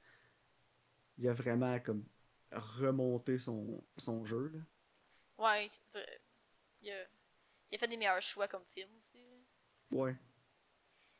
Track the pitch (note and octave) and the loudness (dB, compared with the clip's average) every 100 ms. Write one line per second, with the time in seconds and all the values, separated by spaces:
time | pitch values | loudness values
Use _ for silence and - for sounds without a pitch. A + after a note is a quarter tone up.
0 | - - _ _ _ _ _ _ _ _ | -20 -20 _ _ _ _ _ _ _ _
1 | _ - B2 A#2 A#2+ A#2 B2+ B2 A#2+ G#2+ | _ 0 2 2 2 2 2 2 0 -2
2 | G#2+ - _ _ _ A2 A2 A2+ C3+ C3+ | -4 -16 _ _ _ -10 -8 0 2 4
3 | B2+ A#2+ B2+ B2+ B2 A2+ G#2+ A2+ - - | 2 2 2 0 0 -4 -4 -8 -10 -6
4 | - A2+ G#2+ A#2 C#3+ D#3+ D#3+ _ _ _ | -4 -4 -2 -2 -4 -8 -14 _ _ _
5 | _ _ _ - A3 G#3 G#3 - _ G#3 | _ _ _ 0 2 4 0 -10 _ -12
6 | - - - _ _ _ _ _ G3+ G3 | -12 -14 -20 _ _ _ _ _ -10 -10
7 | F#3 _ _ _ _ _ _ G#3 A#3 A#3 | -12 _ _ _ _ _ _ -2 -2 2
8 | G#3 F#3 - G3+ G3+ F#3+ F3+ - F#3+ A3 | 4 4 2 -2 -2 -2 -10 -14 -14 -18
9 | - - B3 B3 - _ _ _ - C3 | -20 -20 -20 -20 -20 _ _ _ -4 0
10 | C3 B2+ - _ _ _ _ _ _ _ | 0 -2 -10 _ _ _ _ _ _ _
11 | _ | _